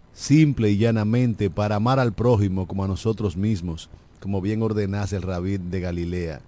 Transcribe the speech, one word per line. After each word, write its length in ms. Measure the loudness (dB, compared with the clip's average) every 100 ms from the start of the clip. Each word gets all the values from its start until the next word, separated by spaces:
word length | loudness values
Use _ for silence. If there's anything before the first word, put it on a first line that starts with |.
| -20
simple 600 | -8 4 6 6 4 2
y 60 | 4
llanamente, 720 | 2 2 2 2 2 0 -2
para 260 | 0 0 0
amar 240 | 2 2
al 140 | 0
prójimo 540 | 2 2 4 2 0 -4
como 160 | -4
a 40 | -2
nosotros 500 | -2 -2 -2 -2 -2
mismos, 520 | -2 -2 -4 -8 -12 -20 -20 -12
como 220 | -6 -4
bien 220 | -2 -2
ordenase 540 | -2 -2 -2 -2 -4 -4
el 40 |
Rabí 360 | -4 -4 -4 -4
de 220 | -4 -4
Galilea 640 | -4 -4 -4 -4 -6 -8